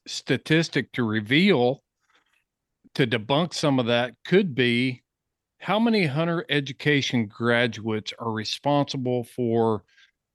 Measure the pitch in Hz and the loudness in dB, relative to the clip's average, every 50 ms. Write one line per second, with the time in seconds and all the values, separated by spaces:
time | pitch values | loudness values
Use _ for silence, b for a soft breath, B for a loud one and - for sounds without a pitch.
0 | _ - - - - - 143 117 - - 156 165 165 - - 147 120 - - - | _ -14 -12 -8 -4 -2 -2 -2 0 0 0 0 0 0 -2 -4 -4 -4 -4 -4
1 | 123 110 107 110 104 104 131 147 185 208 185 131 123 123 139 - _ _ _ _ | -2 -2 -2 -2 -2 2 2 4 4 4 4 4 2 0 0 -2 _ _ _ _
2 | _ _ _ _ _ _ _ _ _ _ _ _ _ _ _ _ _ _ - - | _ _ _ _ _ _ _ _ _ _ _ _ _ _ _ _ _ _ -2 0
3 | 143 117 117 117 104 110 139 147 180 156 - - - 151 135 131 123 113 120 120 | 0 2 0 -2 -2 0 0 0 0 -2 -4 -2 0 0 2 2 2 2 0 0
4 | 123 123 - _ - - 175 190 220 180 123 131 127 120 120 120 127 131 123 - | 0 -2 -6 _ -4 2 2 2 2 2 0 0 2 2 2 2 0 -2 -4 -8
5 | _ _ _ _ _ _ _ _ _ _ _ _ - - 190 214 226 233 226 214 | _ _ _ _ _ _ _ _ _ _ _ _ -4 -2 0 2 2 2 2 2
6 | 185 151 127 151 165 170 170 165 - - 143 147 143 135 139 - - 151 147 139 | 0 0 0 -2 -2 -2 -2 -4 -4 -2 -2 -2 -2 -4 -8 -4 0 0 2 2
7 | 127 - - 123 113 101 - - 117 120 120 120 123 123 110 107 104 113 110 107 | 0 0 -2 -2 -2 -2 -4 -4 0 2 2 2 2 0 -2 -4 -6 -4 -4 -4
8 | 101 - - - 120 117 110 110 107 - - - - 143 143 143 139 - - 143 | -6 -8 -12 -10 -6 -6 -6 -6 -6 -8 -8 -6 -2 0 0 0 0 -2 -4 -6
9 | 127 123 123 123 117 - - - 123 117 113 117 113 113 110 101 - b b b | -4 -2 -2 -4 -4 -6 -6 -4 -2 0 2 2 2 2 0 -2 -4 b b b
10 | b b b b _ _ _ | b b b b _ _ _